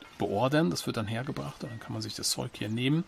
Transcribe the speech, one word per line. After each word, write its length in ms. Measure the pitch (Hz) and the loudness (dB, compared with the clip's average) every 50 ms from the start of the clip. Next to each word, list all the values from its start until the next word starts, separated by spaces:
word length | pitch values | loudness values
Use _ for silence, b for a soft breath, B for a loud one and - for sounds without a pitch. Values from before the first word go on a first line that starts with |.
| B B B - | B B B -2
beordern. 520 | 98 - 98 101 123 131 147 151 165 175 | 0 2 2 4 4 4 6 6 4 4
Das 160 | 160 - - | 2 0 -2
wird 100 | - - | -2 -2
dann 100 | 117 107 | -2 -2
hergebracht 560 | 98 113 117 131 139 131 135 139 143 - - 165 | -2 -2 -4 -4 -4 -4 -6 -6 -8 -8 -8 -8
und 80 | 135 | -8
dann 100 | 113 110 | -8 -8
kann 120 | - - 117 | -8 -6 -6
man 80 | 110 110 | -6 -6
sich 120 | 107 - | -6 -6
das 160 | - - - | -4 -2 -2
Zeug 200 | - 131 127 120 - | 0 -2 -2 -6 -4
hier 140 | - 117 107 | -6 -4 -2
nehmen. 340 | 110 120 127 135 151 165 175 | 0 2 4 4 4 4 2